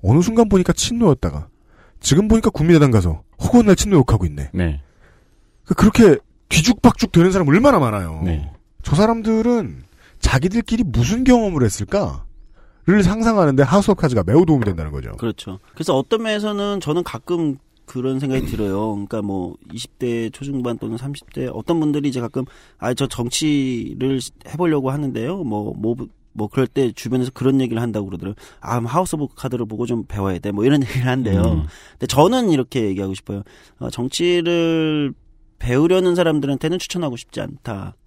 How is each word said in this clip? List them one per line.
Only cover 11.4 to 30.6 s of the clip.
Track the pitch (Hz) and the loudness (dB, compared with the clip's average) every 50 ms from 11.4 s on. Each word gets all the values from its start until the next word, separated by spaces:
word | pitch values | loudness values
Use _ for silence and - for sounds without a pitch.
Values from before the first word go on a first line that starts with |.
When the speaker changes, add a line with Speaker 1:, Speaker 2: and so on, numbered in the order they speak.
| 226 202 175 147 123 | 4 0 0 2 0
Speaker 1:
했을까를 | 107 - - 101 - - 202 196 95 67 64 - - - - - - - _ - - _ _ _ - 185 214 196 | 0 0 -2 -6 -4 -2 -2 -2 -2 -6 -10 -14 -16 -18 -20 -20 -20 -20 _ -20 -20 _ _ _ 2 4 4 4
상상하는데 | 175 202 226 226 226 226 208 180 147 135 131 139 | 2 2 2 0 2 4 4 4 4 4 4 4
하우스 | 120 151 202 196 - 196 | 4 4 2 4 2 0
오브 | - - | 0 0
카드가 | 151 123 110 92 | 0 0 0 0
매우 | 80 135 156 185 | 4 4 4 6
도움이 | 160 156 135 113 | 6 4 2 2
된다는 | 101 92 80 80 76 73 | -2 -4 -4 -8 -8 -8
거죠. | 69 64 55 50 | -10 -10 -10 -10
Speaker 3:
그렇죠. | - - 113 104 - - - 95 98 _ _ _ | -8 -8 -8 -8 -8 -12 -14 -14 -14 _ _ _
그래서 | - 165 - 170 | -10 -4 -2 0
어떤 | 131 269 _ 226 220 226 | -2 0 _ -2 -2 -2
면에서는 | 220 214 208 208 214 208 202 202 202 202 196 | -4 -4 -4 -4 -4 -4 -4 -4 -4 -4 -6
저는 | - 147 156 175 175 | -4 -2 -2 -2 -4
가끔 | - - - - - 175 170 165 151 135 135 _ _ _ _ _ | -6 -10 -12 -6 -6 -4 -2 -2 -4 -4 -6 _ _ _ _ _
그런 | - - 127 123 131 131 131 | -14 -10 -6 -4 -4 -4 -4
생각이 | 139 135 131 131 120 | -4 -2 -2 -2 -4
들어요. | 117 113 107 107 101 95 98 107 110 107 | -4 -4 -4 -4 -4 -2 -4 -4 -4 -6
그러니까 | 101 101 98 - 110 104 | -8 -8 -8 -8 -6 -6
뭐 | 101 98 95 90 87 85 - _ - - | -6 -6 -6 -6 -8 -10 -16 _ -18 -14
이십 | 113 120 - _ _ | -14 -14 -16 _ _
대 | 131 123 117 117 113 113 | -6 -6 -4 -4 -6 -8
초중반 | - - 139 139 139 135 123 120 117 110 | -10 -12 -12 -8 -8 -6 -4 -6 -6 -6
또는 | - 110 113 113 | -8 -10 -10 -8
삼십 | 123 139 143 - - _ - | -10 -10 -12 -12 -16 _ -10
대 | 139 131 127 - | -10 -8 -8 -8
어떤 | 110 107 - 175 165 | -10 -4 -4 -2 0
분들이 | 156 151 143 147 143 143 | 0 -2 -2 -2 -2 -4
이제 | 123 123 | -4 -4
가끔 | 120 113 - 135 127 127 _ - _ _ _ _ | -6 -6 -6 -8 -8 -8 _ -20 _ _ _ _
"아, | - 113 127 | -6 -6 -2
저 | - 139 | -2 -2
정치를 | 131 - - 120 117 - - 160 151 147 143 135 131 127 117 110 - - - 131 135 135 131 127 - _ _ - - | -4 -2 -6 -6 -4 -4 -4 -2 0 0 0 0 -2 -4 -6 -6 -8 -8 -4 -2 -2 -2 -2 -4 -8 _ _ -20 -14
해보려고 | - 151 180 170 156 147 131 131 | -6 -2 0 0 0 0 0 -2
하는데요." | 131 147 147 135 113 113 113 131 180 196 170 | -4 -2 -4 -4 -4 -4 -6 -6 -6 -6 -6
뭐, | 123 107 104 104 107 - | -6 -4 -4 -6 -6 -8
뭐, | - 107 110 120 131 127 - _ _ _ _ _ | -4 -2 -4 -2 -4 -6 -14 _ _ _ _ _
뭐 | - 107 104 | -8 -8 -4
그럴 | - 139 131 | -2 -2 -2
때 | 120 _ 139 135 120 - | 0 _ 0 0 0 -2
주변에서 | - - 117 120 127 127 123 - | -6 -8 -4 -2 -2 -2 -4 -6
그런 | - 123 131 135 135 | -2 0 2 2 2
얘기를 | 131 120 113 113 117 | 0 0 -2 -4 -4
한다고 | 120 104 107 101 | -4 -4 -6 -6
그러더라고요. | 98 95 87 87 95 104 _ - - - _ | -6 -10 -10 -10 -10 -12 _ -18 -20 -20 _
"아, | - - 110 | -8 -4 -4
그럼 | 123 117 | -4 -4
하우스 | 117 123 165 185 180 - | -2 -2 -2 -2 -2 -4
오브 | 156 147 127 _ | -6 -6 -8 _
카드를 | - - 135 127 120 117 | -10 -10 -6 -4 -4 -6
보고 | 107 110 107 120 | -6 -6 -6 -4
좀 | 120 123 117 98 | -4 -4 -6 -6
배워야 | - - 101 98 98 92 87 | -8 -6 -4 -2 -2 -4 -4
돼." | 82 101 101 | -6 -6 -4
뭐 | 101 | 0